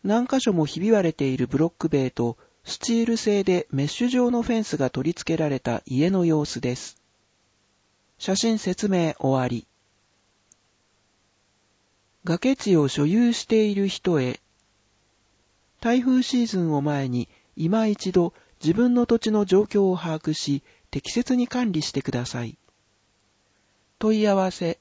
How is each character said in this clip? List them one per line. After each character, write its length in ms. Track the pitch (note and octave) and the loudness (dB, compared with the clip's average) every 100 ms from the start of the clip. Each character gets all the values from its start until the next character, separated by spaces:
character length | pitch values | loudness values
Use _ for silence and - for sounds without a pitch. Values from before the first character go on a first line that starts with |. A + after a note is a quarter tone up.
何 240 | F#3+ A3 B3 | 2 0 2
箇 120 | C4 | 0
所 140 | A#3+ | 0
も 140 | F3+ D3+ | 0 0
ひ 120 | - | -2
び 120 | G3+ | 2
割 160 | A3 E3+ | 2 2
れ 60 | |
て 140 | - C#3 | 0 -2
い 80 | C3 | 0
る 120 | B2 | -2
ブ 100 | C3 | 0
ロ 100 | E3 | 0
ッ 60 | _ | _
ク 140 | D#3+ | -2
塀 220 | C#3+ B2+ | 0 -2
と、 260 | - A#2+ A#2 _ _ | -2 -4 -4 _ _
ス 140 | - - | -16 -10
チ 160 | - | -2
ー 120 | A3+ A#3 | 0 0
ル 100 | A3+ | 0
製 260 | - G#3 | 0 0
で 240 | F#3+ F3+ - | 2 0 0
メ 140 | C3+ D3 | -4 -4
ッ 20 | |
シ 180 | - B3 | -2 -2
ュ 20 | |
状 220 | B3+ B3 | 2 2
の 140 | A#3+ | 0
フ 100 | A#3 | -2
ェ 60 | A3+ | -2
ン 40 | |
ス 140 | G#3+ D3+ | -2 -2
が 140 | C3 | -2
取 220 | - C#3 | -2 -4
り 0 | |
付 200 | F3 - | -4 -4
け 40 | E3 | -2
ら 120 | D3+ | 0
れ 100 | C3+ | -2
た 220 | - A#2 - | -4 -6 -4
家 240 | C3 E3 | 0 2
の 140 | F#3+ E3+ | 2 2
様 200 | D#3 D3 | 2 -2
子 160 | - | -4
で 140 | B2+ B2 | -6 -6
す。 260 | - - _ _ _ _ _ _ _ _ _ _ _ _ | -10 -20 _ _ _ _ _ _ _ _ _ _ _ _
写 160 | - F#3+ | -4 -2
真 240 | A3+ A3 | 0 -2
説 280 | - F#3 G#3 | -2 -2 0
明 280 | F#3 E3 - | 0 0 -2
終 240 | C3+ C3 | 0 0
わ 60 | B2+ | 0
り。 180 | A#2+ - _ _ _ _ _ _ _ _ _ _ _ _ _ _ _ _ _ _ _ _ _ _ _ _ _ | -4 -10 _ _ _ _ _ _ _ _ _ _ _ _ _ _ _ _ _ _ _ _ _ _ _ _ _
崖 320 | - E3 B3+ C4+ | -4 0 0 0
地 200 | - F3 | 2 4
を 120 | C#3+ | 2
所 200 | - D3 | 0 2
有 260 | G#3+ A#3+ | 4 2
し 140 | A#3 - | 0 0
て 180 | A3 G#3+ | 2 2
い 80 | |
る 140 | G3 G3 | 0 -2
人 340 | - - D#3+ | -2 0 0
へ。 180 | B2+ - _ _ _ _ _ _ _ _ _ _ _ _ _ _ | 0 -6 _ _ _ _ _ _ _ _ _ _ _ _ _ _
台 220 | A3+ B3 | 0 0
風 200 | B3 B3+ | 2 2
シ 220 | B3 B3+ | 2 0
ー 40 | A#3 | 0
ズ 120 | F#3+ | 0
ン 140 | E3 | 0
を 80 | D3 | 0
前 260 | C#3+ C#3+ C3+ | 0 -2 -2
に、 180 | B2 - _ _ - | -4 -6 _ _ -4
今 320 | E3 A3 A3 | 0 2 0
一 240 | G#3 F#3+ | 0 0
度 240 | F#3 E3+ _ _ _ | 2 0 _ _ _
自 120 | D3 F#3 | 0 2
分 180 | B3 | 4
の 140 | A#3+ A#3+ | 4 2
土 100 | A#3 | 2
地 140 | A3 | 2
の 120 | G#3+ | 0
状 200 | G3 F#3+ | 4 2
況 220 | G#3 G#3 G3 | 2 2 2
を 120 | F3+ | 0
把 220 | E3 D#3 | -4 -4
握 140 | - | -4
し、 280 | D#3 - C#3 _ _ _ | -4 -2 -4 _ _ _
適 220 | C#3+ - | -10 -4
切 220 | - B3 B3+ | -4 0 0
に 120 | B3 | 0
管 240 | B3+ A#3+ | -2 -2
理 100 | E3+ | -2
し 120 | D3+ | -2
て 80 | - | -4
く 100 | C3+ | -4
だ 140 | B2 B2 | -4 -4
さ 180 | B2 | -6
い。 140 | A#2 - _ _ _ _ _ _ _ _ _ _ _ _ _ _ | -8 -12 _ _ _ _ _ _ _ _ _ _ _ _ _ _
問 220 | A3 A3 | 0 2
い 80 | G#3+ | 2
合 80 | G3 | 2
わ 160 | F#3+ | 0
せ 260 | - E3+ E3+ | -2 -6 -6